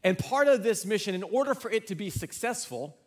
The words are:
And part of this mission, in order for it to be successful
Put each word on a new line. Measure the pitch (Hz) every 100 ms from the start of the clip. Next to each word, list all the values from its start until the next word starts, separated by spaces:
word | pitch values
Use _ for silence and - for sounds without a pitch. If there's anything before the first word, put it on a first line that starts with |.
And | 185 185
part | - 262 285
of | 262
this | 214 214 185
mission, | 214 208
in | 185
order | 196 240 277
for | 220 -
it | 220 -
to |
be | 175 202
successful | - - - 233 233 - 120 143 -